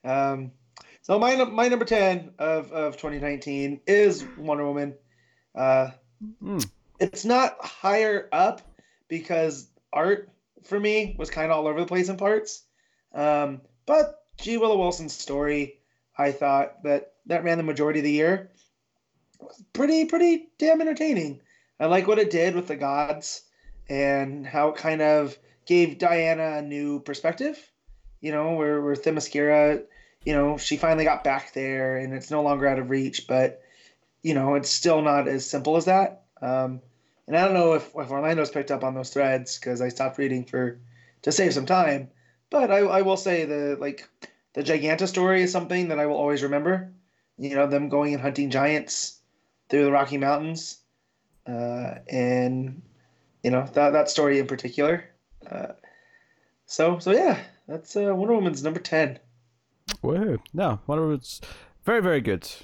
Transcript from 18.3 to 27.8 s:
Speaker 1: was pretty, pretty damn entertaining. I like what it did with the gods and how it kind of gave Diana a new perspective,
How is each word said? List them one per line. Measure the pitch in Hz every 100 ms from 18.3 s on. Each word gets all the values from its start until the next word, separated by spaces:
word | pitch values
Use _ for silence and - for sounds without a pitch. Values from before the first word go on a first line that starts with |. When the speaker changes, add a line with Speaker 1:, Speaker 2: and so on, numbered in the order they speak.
| 190 190 _ _ _ _ _ _ _ _ _
Speaker 1:
was | - - -
pretty, | - 285 320 320
pretty | 339 349 320 - _
damn | 302 320
entertaining. | 320 294 311 220 151 135 _ _ _ _
I | 156
like | 185 185
what | 214
it | 208
did | 170 175
with | 180 180
the | 143
gods | 139 143 147 151 - - _ _ - - -
and | 139 139 139 135 143 131
how | 151 151
it | 151
kind | 160 156
of | 151 151 143 - _ _ -
gave | 175 170 143
Diana | 175 170 165 160 160 151
a |
new | 147 143 147 143
perspective, | 143 139 160 170 285 302 - _